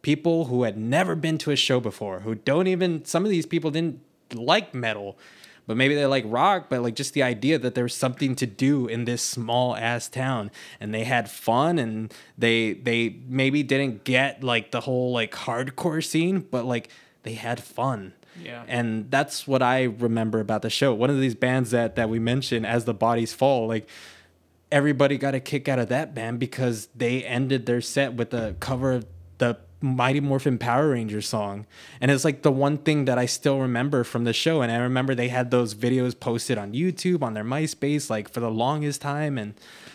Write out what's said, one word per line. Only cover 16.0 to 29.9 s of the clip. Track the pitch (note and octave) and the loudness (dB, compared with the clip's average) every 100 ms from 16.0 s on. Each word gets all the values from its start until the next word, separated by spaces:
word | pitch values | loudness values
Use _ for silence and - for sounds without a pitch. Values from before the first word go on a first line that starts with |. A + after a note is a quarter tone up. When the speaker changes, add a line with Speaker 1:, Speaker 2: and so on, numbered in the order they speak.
Speaker 1:
scene, | D#3 D#3+ E3+ F#3+ | -2 0 2 0
but, | F#3+ B2+ | -2 -4
like, | B2 A#2+ - - - _ | -2 -2 -4 -20 -20 _
they | - | -12
had | A2+ A#2+ A#2+ | -8 -6 -6
fun. | - - C3 A#2 F#2+ - _ F3 | -6 -4 -2 -2 -8 -18 _ -20
Speaker 2:
Yeah. | E3+ A#2+ A#2 | -16 -16 -4
Speaker 1:
And | A#2+ A#2 A2 G#2+ | -2 0 -2 0
that's | C3+ D3 - - | 0 0 -4 0
what | C3 | 2
I | B2 C3 | 4 4
remember | B2+ A2 A#2+ A2+ A2 A2 | 2 0 0 2 2 0
about | G#2 G#2+ | 0 -2
the | A2+ | -2
show. | - C#3 | 2 2
One | A2 B2+ | 4 2
of | C#3 | 4
these | C3 | 2
bands | A2+ B2 C3 A#2+ | 0 0 2 2
that, | A#2+ A2+ - | 2 2 0
that | A2+ | 0
we | A2+ | 0
mentioned, | A2+ B2+ C3+ A#2+ G#2+ | 0 0 0 -2 0
As | A#2+ | 0
the | A2+ | 0
Bodies | G#2 A2+ A#2 A2+ | 0 2 2 0
Fall, | - C3+ C3 A2+ | 2 2 4 2
like, | A2+ - - - - _ _ _ _ _ | -2 -6 -20 -20 -20 _ _ _ _ _
everybody | C#3+ C#3+ C#3 C#3 C#3 | 2 4 4 2 2
got | C#3 | 0
a | C3+ | -2
kick | B2+ C#3+ C3+ | -2 -4 0
out | B2+ | 0
of | A#2 | 0
that | B2 D#3 | -2 -2
band | C3+ A2+ A#2+ | -6 -6 -4
because | B2 - B2+ A2 - A#2 | -4 -2 -2 -2 -8 -4
they | A#2+ B2+ | -2 -2
ended | G2 B2 C3+ C3+ A#2 | -2 -2 0 0 0
their | A#2+ | -2
set | A#2 - C#3 | 0 -2 -2
with | A#2+ A#2 | -2 -4
a | B2 A2 F2 | -2 -4 -6
cover | - C3 C3+ | -4 -2 0
of | B2+ A2 - - - | 0 -4 -18 -20 0
the | A#2+ A#2 - - | 0 0 -8 -6
Mighty | C#3 | -2